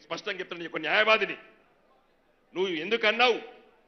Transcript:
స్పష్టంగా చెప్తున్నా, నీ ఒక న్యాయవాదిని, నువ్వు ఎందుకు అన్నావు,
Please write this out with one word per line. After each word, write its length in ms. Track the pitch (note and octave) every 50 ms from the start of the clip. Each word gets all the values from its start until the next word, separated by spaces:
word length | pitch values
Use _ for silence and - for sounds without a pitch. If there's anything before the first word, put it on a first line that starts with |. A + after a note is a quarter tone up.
| -
స్పష్టంగా 360 | - E3+ E3+ - G#3 G3 F3+
చెప్తున్నా, 240 | F3+ - F#3+ E3+ E3+
నీ 60 | D#3+
ఒక 100 | - E3
న్యాయవాదిని, 580 | D#3 D3+ F3 G#3 G#3+ G#3+ A3 A3 G3 F3 D3+ - - - - _ _ _ _ _ _ _ _ _ _ _ _ _ _ _ _ _ _ _ -
నువ్వు 140 | E3 F#3+ G3
ఎందుకు 380 | F3 D3+ D#3 G3 A3+ A3+ A3+
అన్నావు, 340 | G#3 A3 A#3 B3 B3+ A3 E3 - - - - - - _ _ _